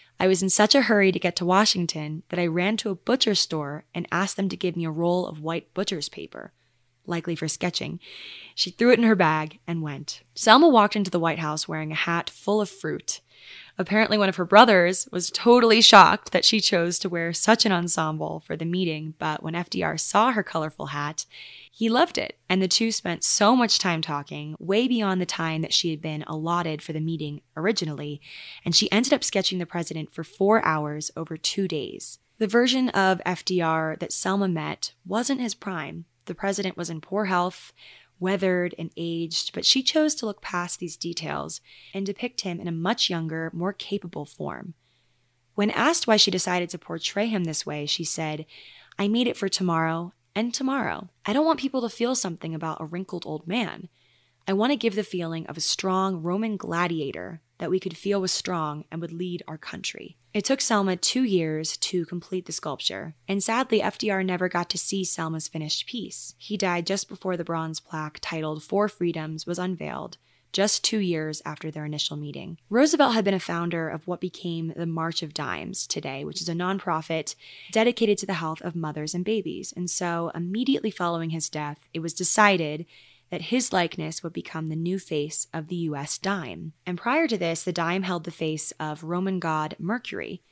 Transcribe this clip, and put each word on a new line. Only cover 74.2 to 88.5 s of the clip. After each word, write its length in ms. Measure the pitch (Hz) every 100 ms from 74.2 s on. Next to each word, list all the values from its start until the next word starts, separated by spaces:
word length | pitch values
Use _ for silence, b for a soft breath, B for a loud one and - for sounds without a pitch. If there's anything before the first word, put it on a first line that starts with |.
became 500 | 185 - 175 165 165 -
the 100 | 165
March 360 | 165 165 160
of 120 | 156
Dimes 520 | 156 139 82 87 - -
today, 380 | - 151 135
which 180 | 147 -
is 80 | 165
a 40 |
nonprofit 800 | 170 180 196 185 160 - 160 - - B B B
dedicated 460 | 220 226 240 220 202
to 60 | 190
the 100 | 170
health 260 | 160 160
of 140 | 175 165
mothers 380 | 156 151 151
and 120 | 175 180
babies. 480 | 220 170 - - -
And 140 | 180
so 420 | - 175 170 170
immediately 580 | - 175 208 269 269 220
following 400 | - 175 170 165
his 180 | 160 -
death, 400 | 151 147 151 -
it 60 | 165
was 140 | 165
decided 720 | - 180 - 208 185 156 151 170 b b b b
that 120 | 170
his 280 | 160 254 -
likeness 520 | 185 170 - 156 165
would 100 | 165
become 360 | 170 - 160 160
the 60 | 156
new 220 | 170 190
face 480 | - 156 151 - -
of 140 | 160 156
the 80 | 180
U 200 | 165 147
S 220 | 147 -
dime. 560 | 190 196 131 92 165 -
And 140 | - 175
prior 300 | 269 294 320
to 100 | 214
this, 240 | 170 165
the 100 | -
dime 300 | 175 165 185
held 220 | 185 175
the 80 | 160
face 420 | - 160